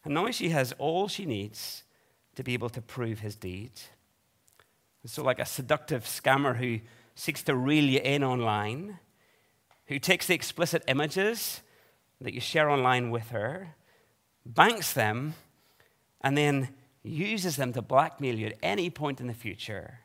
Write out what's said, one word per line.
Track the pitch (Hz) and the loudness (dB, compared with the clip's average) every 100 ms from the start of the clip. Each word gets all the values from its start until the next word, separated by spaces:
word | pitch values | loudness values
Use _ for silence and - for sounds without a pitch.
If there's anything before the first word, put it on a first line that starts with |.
And | - | 0
now | 147 214 | 0 0
she | 240 180 | 0 2
has | 156 123 - | 2 2 0
all | 143 170 202 | -2 0 -2
she | - 185 | -4 -4
needs | 107 104 110 - - - _ _ _ _ - | -4 -6 -10 -12 -12 -18 _ _ _ _ -10
to | |
be | 127 | -4
able | 120 117 | -2 -2
to | 117 | -8
prove | 113 - 117 104 | -10 -6 -4 -4
his | 107 104 | -8 -8
deed. | 92 92 117 - - _ _ _ _ _ _ _ _ _ _ _ | -10 -10 -12 -18 -20 _ _ _ _ _ _ _ _ _ _ _
And | 117 | -14
so | - | -2
like | 131 123 | 0 0
a | - | -2
seductive | - 123 151 - 135 - | -6 0 0 0 -4 -4
scammer | - 127 135 143 117 | 0 4 4 4 0
who | 127 113 - - _ | -2 -2 -6 -20 _
seeks | - - 143 | -8 -6 -2
to | - 131 | 0 2
reel | 127 151 | 4 4
you | 143 131 | 6 4
in | 127 143 | 2 2
online, | 135 123 113 107 104 131 202 185 _ _ _ _ _ _ _ _ - | 2 2 2 0 -2 -6 -10 -14 _ _ _ _ _ _ _ _ -8
who | 135 | -4
takes | 175 180 - | 2 2 2
the | |
explicit | 165 - - 170 165 - | 0 0 -2 0 0 0
images | 135 151 185 202 226 - - _ _ _ _ _ _ | 0 0 0 0 -2 -6 -8 _ _ _ _ _ _
that | 123 | -8
you | 123 | -6
share | - 160 151 | 0 2 4
online | 143 127 127 120 | 4 4 4 2
with | 117 113 | -4 -4
her, | 117 110 175 185 - _ _ _ _ _ _ 117 | -4 -4 -6 -12 -18 _ _ _ _ _ _ -4
banks | 117 190 226 160 | 6 6 6 0
them, | - 107 113 151 156 _ _ _ _ _ _ _ _ | 2 2 2 -4 -8 _ _ _ _ _ _ _ _
and | 135 143 | 0 4
then | 147 139 131 - _ _ | 4 2 -2 -8 _ _
uses | - 160 202 220 180 143 | -8 -4 -2 -2 -2 -2
them | 127 | -2
to | 123 | -4
blackmail | 107 131 156 - 135 110 | 4 4 4 0 -4 -2
you | 107 | -4
at | - | -2
any | - 202 175 | -2 0 -2
point | - 147 135 | -2 -6 -4
in | 123 | -8
the | |
future. | 113 110 87 - 98 - 123 | -8 -10 -10 -10 -10 -12 -18